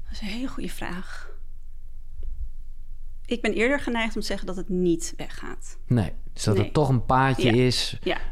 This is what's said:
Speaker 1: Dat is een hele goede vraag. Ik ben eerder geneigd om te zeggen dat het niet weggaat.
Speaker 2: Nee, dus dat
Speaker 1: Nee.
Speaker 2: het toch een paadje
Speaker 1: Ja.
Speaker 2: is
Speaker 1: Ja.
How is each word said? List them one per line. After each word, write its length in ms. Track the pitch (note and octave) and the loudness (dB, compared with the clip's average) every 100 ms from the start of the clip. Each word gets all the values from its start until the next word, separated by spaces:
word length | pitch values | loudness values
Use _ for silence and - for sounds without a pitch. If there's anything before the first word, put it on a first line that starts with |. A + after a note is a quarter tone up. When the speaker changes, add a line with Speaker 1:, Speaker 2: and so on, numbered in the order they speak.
Speaker 1:
Dat 80 | - | -4
is 100 | A3+ | -4
een 60 | G#3+ | -4
hele 200 | A3+ B3+ | -4 -4
goede 220 | - G3 | -4 -4
vraag. 600 | - - F3+ - - - - - - - - - - - - - - - - - - - - - - - | -4 -4 -4 -6 -6 -6 -6 -6 -6 -6 -6 -6 -6 -6 -4 -2 -2 -2 -4 -4 -6 -6 -4 -4 -6 -4
Ik 160 | A#3 | -2
ben 120 | A3+ | 0
eerder 260 | G3+ A#3 C#4 | 2 2 2
geneigd 360 | - A#3+ A3 A3 | 2 0 0 0
om 60 | |
te 60 | G#3 | -2
zeggen 200 | G3 F#3+ | -2 -2
dat 80 | F3+ | -4
het 140 | - | 0
niet 440 | F3+ F3+ E3 - - | 2 4 2 0 -6
weggaat. 600 | - - D3+ - - - - | -6 -6 -6 -6 -6 -8 2
Speaker 2:
Nee, 240 | B2 F2 - - | 2 2 -2 -6
dus 100 | - | -2
dat 120 | - G2+ | 2 2
Speaker 1:
Nee. 80 | |
Speaker 2:
het 100 | G#2 | 4
toch 160 | - C#3 | 4 4
een 160 | C3 - | 4 4
paadje 500 | C3 C3+ B2+ B2 A2+ | 4 4 4 4 6
Speaker 1:
Ja. 80 | B2+ | 6
Speaker 2:
is 320 | A#2+ - - | 4 0 -2
Speaker 1:
Ja. 140 | - E3 - | -2 0 0